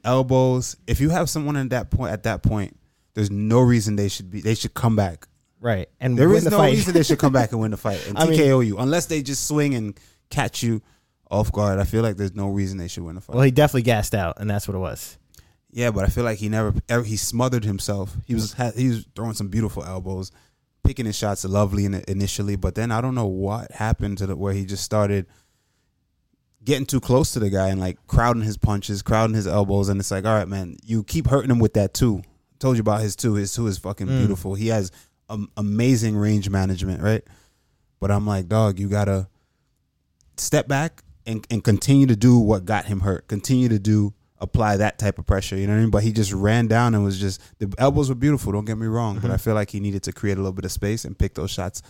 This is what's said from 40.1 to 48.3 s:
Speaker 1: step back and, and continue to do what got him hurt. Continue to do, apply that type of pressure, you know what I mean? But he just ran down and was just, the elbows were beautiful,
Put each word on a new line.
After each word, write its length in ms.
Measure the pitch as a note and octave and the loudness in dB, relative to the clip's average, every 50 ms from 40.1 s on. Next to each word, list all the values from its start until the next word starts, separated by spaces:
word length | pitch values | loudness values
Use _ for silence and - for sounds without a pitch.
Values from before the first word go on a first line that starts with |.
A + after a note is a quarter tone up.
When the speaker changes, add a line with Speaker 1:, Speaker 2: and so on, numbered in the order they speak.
| _ _ _ _ _ | _ _ _ _ _
Speaker 1:
step 320 | - - - D3 C#3+ - C3+ | -8 -4 -2 0 0 0 0
back 340 | C#3 C#3 D#3+ D#3+ - - - - - _ _ | -2 -2 -2 -4 -8 -12 -20 -20 -20 _ _
and, 200 | A2+ A2+ G#2 - - | -8 -8 -8 -6 -4
and 120 | A#2 G#2 - | -4 0 2
continue 420 | A#2 G2+ F#2+ - - C#3 C#3 C#3 | 2 2 2 4 6 6 8 8
to 100 | B2+ A2+ | 6 6
do 220 | G2+ A2 B2+ B2 A#2+ | 6 6 8 8 8
what 260 | A2 G#2 A2 F#2+ F2+ | 6 4 2 2 0
got 200 | G2+ G#2+ F#2+ E2 | -2 -2 -2 -2
him 140 | G2+ G2+ F#2+ | -2 -4 -2
hurt. 280 | F#2+ G2+ F#2 - - - | 0 0 -2 -2 -4 -6
Continue 400 | A2 G2+ - - C3 B2+ B2+ A#2 | -6 -6 -2 0 2 2 4 2
to 80 | A2 G2+ | 2 2
do, 340 | G2 G#2+ G#2+ G#2 G#2 G2+ - _ _ _ _ - | 2 2 4 4 2 0 -2 _ _ _ _ -10
apply 380 | G2 - - - A2 G#2+ G2+ G2 | -4 -2 0 0 2 2 2 2
that 200 | G#2+ G2+ - - | 0 0 -2 -2
type 200 | G#2+ G2+ - - | -2 -2 -2 -2
of 80 | - | 0
pressure, 300 | - G2 F#2+ - - F#2+ | 0 0 0 0 -2 -4
you 100 | F#2+ G2 | -2 0
know 60 | G2+ G#2+ | 0 2
what 40 | A2 | 2
I 40 | |
mean? 80 | A2+ A2 | 2 4
But 120 | G#2 G2+ | 2 2
he 100 | G#2+ A2 | 2 2
just 200 | G#2 A2 G#2 G2 | 0 0 0 0
ran 340 | G2+ F#2+ G2+ G#2+ A2+ A#2+ A#2 | 0 0 2 2 4 2 2
down 280 | A2 A2 A#2 A#2+ A#2+ A2 | 2 2 2 4 4 4
and 100 | G#2 G2+ | 2 2
was 140 | G2 F#2+ F#2+ | 2 0 -2
just, 220 | G2+ F#2+ F#2 - - - _ - | -2 -4 -4 -6 -12 -20 _ -8
the 140 | G#2+ G2 F#2 - | -8 -6 -2 0
elbows 300 | B2+ C#3+ C#3+ D3+ C#3+ C3 | 2 2 2 2 0 0
were 40 | C3 | 0
beautiful, 380 | A#2 C#3 D3+ | 0 0 2